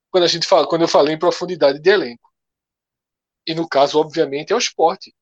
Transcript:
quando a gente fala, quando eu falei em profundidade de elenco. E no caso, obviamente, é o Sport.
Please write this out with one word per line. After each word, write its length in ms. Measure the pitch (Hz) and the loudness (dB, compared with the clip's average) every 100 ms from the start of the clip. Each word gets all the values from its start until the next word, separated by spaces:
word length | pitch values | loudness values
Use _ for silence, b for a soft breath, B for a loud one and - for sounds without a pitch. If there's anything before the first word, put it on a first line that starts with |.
| _ | _
quando 140 | 185 | 0
a 40 | 170 | 0
gente 200 | 170 - | -2 2
fala, 180 | 175 143 | 2 2
quando 140 | 165 | 0
eu 40 | 165 | 2
falei 280 | 180 147 156 | 2 2 0
em 40 | |
profundidade 600 | 175 - 180 175 143 147 | -2 -2 -6 0 0 2
de 100 | 165 | 2
elenco. 440 | 202 127 120 _ _ _ _ _ _ _ _ _ _ _ _ - | 2 -2 -12 _ _ _ _ _ _ _ _ _ _ _ _ -8
E 80 | |
no 140 | 165 165 | -6 -2
caso, 320 | 135 143 151 | 0 2 0
obviamente, 540 | 160 165 143 139 156 | -2 -2 -4 -4 -4
é 20 | 220 | -4
o 40 | |
Sport. 480 | - - 165 185 - _ | -4 0 -2 -2 -12 _